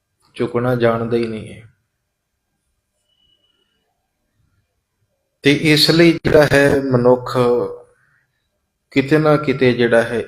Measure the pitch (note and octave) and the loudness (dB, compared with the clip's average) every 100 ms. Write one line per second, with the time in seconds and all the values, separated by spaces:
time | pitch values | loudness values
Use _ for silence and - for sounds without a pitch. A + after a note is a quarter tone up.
0 | _ _ _ - A#2+ A#2+ B2+ A#2+ A#2 A2+ | _ _ _ -10 -6 -4 -4 -2 -2 -2
1 | A2+ A#2 A2+ A2 G2+ G2 - _ _ _ | -4 -4 -6 -10 -16 -20 -20 _ _ _
2 | _ _ _ _ _ _ _ _ _ _ | _ _ _ _ _ _ _ _ _ _
3 | _ _ _ _ C6+ _ _ _ _ _ | _ _ _ _ _ _ _ _ _ _
4 | _ _ _ _ _ _ _ _ _ _ | _ _ _ _ _ _ _ _ _ _
5 | _ _ _ _ C#3 D3 D#3+ D3+ - D#3+ | _ _ _ _ -2 0 0 0 2 4
6 | E3+ E3 - D#3 D3 C#3 C#3 C#3 C3+ B2 | 4 2 2 2 4 2 2 0 -2 0
7 | B2 B2 - B2+ A#2+ A#2+ G2 - - _ | 2 0 -2 -2 0 0 -4 -10 -20 _
8 | _ _ _ _ _ _ _ _ _ C3+ | _ _ _ _ _ _ _ _ _ -4
9 | C3+ D#3 D3+ D3 C3+ B2+ B2+ A#2+ A#2+ A#2 | 0 0 2 0 -2 0 0 2 2 0
10 | A#2 A#2 | 0 -6